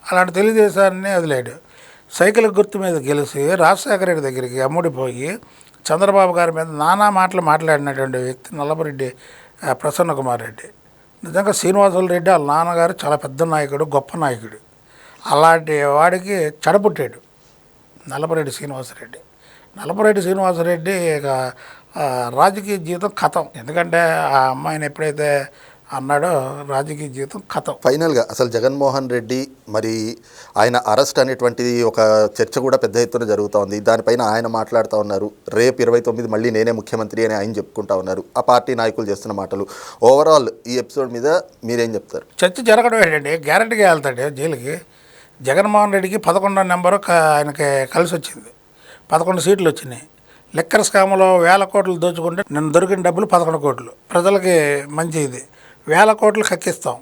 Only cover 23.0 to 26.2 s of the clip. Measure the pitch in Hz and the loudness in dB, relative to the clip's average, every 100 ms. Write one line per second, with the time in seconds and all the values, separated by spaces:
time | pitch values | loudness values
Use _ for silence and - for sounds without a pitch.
23 | 208 - 151 175 151 143 117 165 170 170 | -6 -2 -2 -2 -6 -12 -6 -4 0 2
24 | 170 160 151 135 131 131 156 156 147 147 | 2 0 2 2 2 0 -6 -6 -6 -4
25 | 156 147 147 143 139 - - _ _ 147 | -6 -2 -2 -2 -4 -16 -20 _ _ -10
26 | 131 143 | -2 0